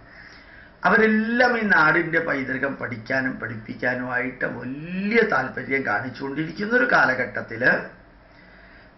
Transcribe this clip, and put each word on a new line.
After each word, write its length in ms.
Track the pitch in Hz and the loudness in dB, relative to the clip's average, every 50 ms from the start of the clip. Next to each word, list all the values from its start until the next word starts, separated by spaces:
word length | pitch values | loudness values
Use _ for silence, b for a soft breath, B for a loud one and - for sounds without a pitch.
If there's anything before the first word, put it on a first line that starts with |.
| B B B B B B B B B B B B B B B B - | B B B B B B B B B B B B B B B B 2
അവരെല്ലാം 760 | 180 208 214 220 220 214 214 220 226 233 247 254 240 233 | 4 6 6 6 6 4 4 2 2 2 4 4 4 4
ഈ 40 | 226 | 2
നാടിന്റെ 580 | 214 202 175 160 156 156 160 170 165 160 160 165 | 2 4 4 6 6 6 4 4 2 2 0 0
പൈതൃകം 560 | - - 143 139 131 127 135 127 131 135 131 | 0 0 -2 -2 -2 -4 -2 -2 -2 -4 -4
പഠിക്കാനും 640 | - 120 120 120 113 - - 131 131 127 131 107 - | -4 -8 -8 -8 -8 -6 -2 -2 0 0 -2 -4 -4
പഠിപ്പിക്കാനുമായിട്ട് 1040 | 117 113 113 107 - - 120 - 131 123 127 127 127 127 123 123 123 127 123 - 143 | -8 -8 -8 -10 -10 -12 -8 -4 -2 -2 -2 -2 -4 -4 -2 -2 -4 -4 -4 -4 -6
വലിയ 760 | - 117 117 120 127 135 147 156 175 180 190 196 208 233 233 | -4 -4 -6 -8 -8 -8 -8 -8 -8 -6 -4 -2 2 2 2
താല്പര്യം 640 | 202 - 147 131 127 120 107 127 127 123 135 135 127 | 4 4 2 0 -2 -2 -6 -8 -6 -2 -2 -2 0
കാണിച്ചുകൊണ്ടിരിക്കുന്ന 920 | 113 101 107 123 131 113 - 139 135 139 151 160 160 165 - 208 214 240 | 0 -2 -2 -2 -6 -8 -8 -8 -6 -4 -4 -4 -6 -4 -6 -4 0 2
ഒരു 120 | 254 262 - | 2 2 4
കാലഘട്ടത്തില് 800 | - 160 135 127 127 127 120 107 - 113 107 - 113 110 127 156 190 - - - - - - - - - B B B B B B B B B B B B B B B | 4 4 4 4 2 0 -2 -4 -4 -8 -8 -8 -6 0 2 2 2 2 -2 -8 -14 -20 -20 -20 -20 -20 B B B B B B B B B B B B B B B